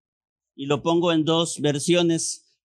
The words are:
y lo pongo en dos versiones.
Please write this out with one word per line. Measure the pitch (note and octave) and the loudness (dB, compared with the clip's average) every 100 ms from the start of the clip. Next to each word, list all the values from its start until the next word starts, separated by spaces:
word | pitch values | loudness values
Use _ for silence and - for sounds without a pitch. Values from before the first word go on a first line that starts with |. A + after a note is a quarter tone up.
| _ _ _ _ _ | _ _ _ _ _
y | - C#3 | -10 -4
lo | D3 | -2
pongo | D#3+ E3+ F3 | 0 2 2
en | D#3+ D3+ | 2 2
dos | E3 E3 - | 0 0 -2
versiones. | C#3+ C#3+ D3+ F3 E3+ E3 - - _ _ | -2 0 0 2 2 0 -4 -10 _ _